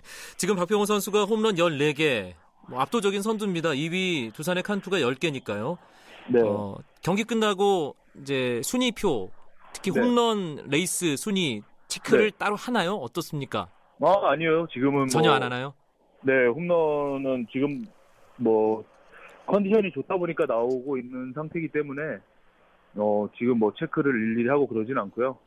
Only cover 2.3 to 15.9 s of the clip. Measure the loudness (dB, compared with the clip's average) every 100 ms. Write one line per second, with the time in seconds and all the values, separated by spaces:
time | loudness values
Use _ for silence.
2.3 | -12 _ _ -8 -4 -2 0 0 0 -2
3.3 | -2 -2 0 0 0 -2 -2 0 -2 -4
4.3 | -6 -4 -2 -2 -4 -2 0 0 0 -2
5.3 | -2 -6 -4 -4 -6 -12 -20 -20 -14 2
6.3 | 4 4 2 -4 -10 -18 _ -2 -2 0
7.3 | 0 2 2 2 2 0 -6 _ -14 -4
8.3 | 0 0 -2 -2 0 0 0 0 -2 -4
9.3 | -12 -18 -20 -18 -8 -2 0 2 4 2
10.3 | 0 -4 -8 -2 0 0 -2 -2 -2 -2
11.3 | 0 0 -2 -10 -18 -12 -8 2 4 4
12.3 | 2 -2 -2 -2 0 0 -2 -4 -6 -6
13.3 | -6 -4 -4 -6 _ _ 0 4 4 4
14.3 | 2 2 2 0 0 2 2 2 4 4
15.3 | 4 2 -4 -8 -10 _